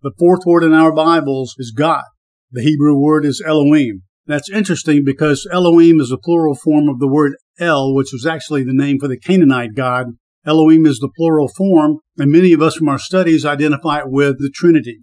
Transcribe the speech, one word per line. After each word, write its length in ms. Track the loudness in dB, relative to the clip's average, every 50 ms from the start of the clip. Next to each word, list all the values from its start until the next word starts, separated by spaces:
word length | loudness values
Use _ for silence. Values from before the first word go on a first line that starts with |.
The 100 | -10 -12 -6 0
fourth 220 | 2 2 2 2 2
word 200 | 0 2 2 4
in 80 | 4 4
our 180 | 4 4 2
Bibles 640 | 2 0 0 0 0 0 -2 -4 -6 -6 -8 -10 -12
is 140 | -14 -14 -12
God. 320 | -6 -4 -2 -2 -2 -4 -6 -14 _ _ _ _ _ _ _ _
The 100 | -12 -4
Hebrew 380 | -2 -2 0 2 2 2 2 2
word 240 | 2 2 0 0 0
is 180 | -2 -4 -6 -4
Elohim. 540 | -2 0 2 2 2 2 2 0 -2 -6 -10 _ _ _ _ _
That's 240 | -8 -8 -6 -6 -6
interesting 560 | -6 -4 -2 -2 -4 -4 -2 0 0 0 0
because 420 | -2 -2 -2 -2 -2 -2 -2 -4 -6
Elohim 520 | -4 0 2 4 4 6 6 6 4 4
is 100 | 2 -2
a 60 | -6
plural 380 | -8 _ -2 -2 0 0 -2 -4
form 340 | -2 -2 0 0 2 0 0
of 100 | -2 -2
the 80 | -2
word 300 | 0 0 0 0 0 -2 -8 _ _ _
El, 380 | _ -2 -2 0 0 0 0 -2
which 140 | -2 -2 -4
was 140 | -8 -6 -6
actually 400 | -6 -6 -6 -8 -6 -6 -4 -4
the 80 | -2 -2
name 260 | -2 0 0 -2 -2
for 80 | -4
the 100 | -6 -8
Canaanite 580 | -8 _ 0 2 4 4 4 2 0 -4 -6 -6
god. 320 | -4 -4 -2 -2 -4 -6 -8 -14 _ _ _ _ _ _
Elohim 400 | 0 2 4 6 6 6 6 4
is 140 | 2 0 0
the 80 | -6 -10 _
plural 320 | -4 -2 0 0 0 -2
form, 520 | -4 -4 -4 -2 2 2 2 2 0 -2 -4 _ _ _
and 120 | -2 0 2
many 220 | 4 4 4 4
of 100 | 4 2
us 140 | 2 -2 -2
from 140 | -2 -4 -4
our 100 | -4 -4
studies 460 | -6 -4 -2 -2 0 2 0 0 0
identify 540 | -2 -4 -2 -2 -2 -2 -2 -4 -4 -4 -4
it 100 | -6 -4
with 300 | 0 0 0 0 0 -4
the 120 | -6 -8 -6
Trinity. 440 | 0 2 2 2 2 0 -4 -16 -20